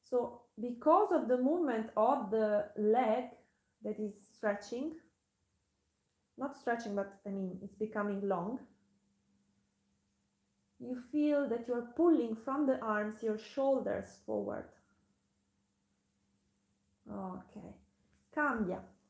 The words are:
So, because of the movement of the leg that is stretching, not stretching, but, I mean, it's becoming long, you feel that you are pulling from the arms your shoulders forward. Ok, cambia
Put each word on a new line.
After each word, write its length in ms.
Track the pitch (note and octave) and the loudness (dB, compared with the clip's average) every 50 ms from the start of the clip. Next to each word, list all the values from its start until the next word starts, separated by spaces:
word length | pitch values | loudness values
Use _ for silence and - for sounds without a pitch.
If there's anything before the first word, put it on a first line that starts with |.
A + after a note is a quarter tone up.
So, 520 | _ - C4 B3 B3 A#3+ - - - _ _ | _ 0 0 0 0 0 -6 -12 -20 _ _
because 580 | - G#3+ A#3+ A#3+ A#3 - D4+ D#4+ F#4+ G#4+ G4 F4+ | -8 -6 -6 -6 0 4 6 6 6 6 6 4
of 140 | D#4 B3 | 2 4
the 100 | A3+ B3+ | 4 2
movement 540 | B3 B3+ C4+ D#4 F4+ E4+ C#4 A#3 A3 A3 A3 - | 4 4 4 4 4 2 2 0 0 -2 -2 2
of 340 | - G#3+ A#3 C#4+ C4+ G#3+ G3 | 4 6 6 4 2 2 0
the 420 | G#3 A3 A3 G#3+ G#3 G#3 G#3 - - | 0 2 2 4 2 0 0 -2 -4
leg 600 | - G#3+ G#3+ A3 B3 B3+ A3 G#3+ B3 B3+ B3+ - - _ _ _ _ _ _ _ _ G#3+ | 0 4 4 6 6 4 4 2 0 0 -6 -12 -20 _ _ _ _ _ _ _ _ -8
that 160 | G#3 G#3+ G#3 | -8 -6 -6
is 160 | G#3+ G#3 G3 - - - - | -6 -8 -8 -12 -18 -20 -16
stretching, 640 | - - G#3+ G3+ G3+ - - A#3 A#3+ C#4 D#4+ D#4+ - _ _ _ _ _ _ _ _ _ _ _ _ _ _ _ _ _ _ _ _ _ _ _ _ _ _ _ - | -4 -2 -2 -2 -2 -4 -8 -6 -6 -6 -6 -8 -10 _ _ _ _ _ _ _ _ _ _ _ _ _ _ _ _ _ _ _ _ _ _ _ _ _ _ _ -8
not 160 | B3+ C#4+ C4+ | -8 -8 -8
stretching, 400 | - - B3+ A#3 A#3 - G#3+ G3+ | -6 -4 -2 -2 -2 -4 -4 -4
but, 260 | G3+ G3 G3 - - _ | -4 -4 -6 -8 -14 _
I 20 | G#3 | -8
mean, 300 | G3 G3 F#3+ F#3 F#3 - | -6 -4 -6 -6 -8 -10
it's 160 | G3 G3+ - | -14 -14 -8
becoming 460 | - G#3+ G#3+ - G#3+ G#3 G#3 G3+ G3 G3 | -6 -6 -4 -2 -2 -2 -2 -2 -2 0
long, 360 | G3 G3 F3 F3 G3+ B3 B3+ - - _ _ _ _ _ _ _ _ _ _ _ _ _ _ _ _ _ _ _ _ _ _ _ _ _ _ _ _ _ _ _ _ _ _ _ _ _ _ _ _ _ _ | -2 -2 0 -2 -4 -6 -8 -10 -14 _ _ _ _ _ _ _ _ _ _ _ _ _ _ _ _ _ _ _ _ _ _ _ _ _ _ _ _ _ _ _ _ _ _ _ _ _ _ _ _ _ _
you 160 | B3 A#3+ B3+ B3 - - | -8 -8 -8 -8 -8 -4
feel 380 | - D4+ D4 D4+ D4 C#4+ C#4+ A3+ | 0 0 2 4 2 2 2 0
that 180 | A3+ A#3+ A#3 | -2 -4 -2
you 80 | - B3 | -4 -4
are 160 | A#3+ A#3+ - - | -4 -4 -6 0
pulling 420 | - E4 F4 D#4+ C4 A#3+ A3+ A3 | 4 6 6 6 6 4 0 -4
from 300 | A3 - - C4 C#4+ D4+ | -6 -4 -4 -2 0 2
the 120 | C4+ C4 - | 2 2 2
arms 420 | A3+ A3 G#3+ G#3 G#3+ G#3+ G#3+ - - | 0 -2 0 0 0 -2 -6 -4 -2
your 160 | A3+ G#3+ G#3+ | -2 -2 -4
shoulders 840 | - - - - C4+ C4+ C4+ B3+ G3+ - - - - - - - - | -6 -8 -4 0 2 2 2 2 2 -2 -4 -4 -6 -10 -14 -18 -8
forward. 440 | - G#2+ G#2 G2+ - - - - - - _ _ _ _ _ _ _ _ _ _ _ _ _ _ _ _ _ _ _ _ _ _ _ _ _ _ _ _ _ _ _ _ _ _ _ _ _ _ _ _ _ _ _ _ _ _ A3 | -4 -4 -2 -2 -4 -6 -8 -10 -12 -18 _ _ _ _ _ _ _ _ _ _ _ _ _ _ _ _ _ _ _ _ _ _ _ _ _ _ _ _ _ _ _ _ _ _ _ _ _ _ _ _ _ _ _ _ _ _ -12
Ok, 500 | G#3+ G3+ F#3+ F#3 F#3 F#3 F#3 - - G#3 F3+ F3 - - _ _ _ _ _ _ _ _ _ _ | -10 -8 -8 -8 -10 -12 -14 -16 -20 -18 -18 -18 -20 -20 _ _ _ _ _ _ _ _ _ _
cambia 540 | - D4+ D4 C#4+ B3+ A#3 G#3 F3 - - - - - _ _ _ | -2 0 0 2 2 0 0 -2 -2 -6 -8 -16 -20 _ _ _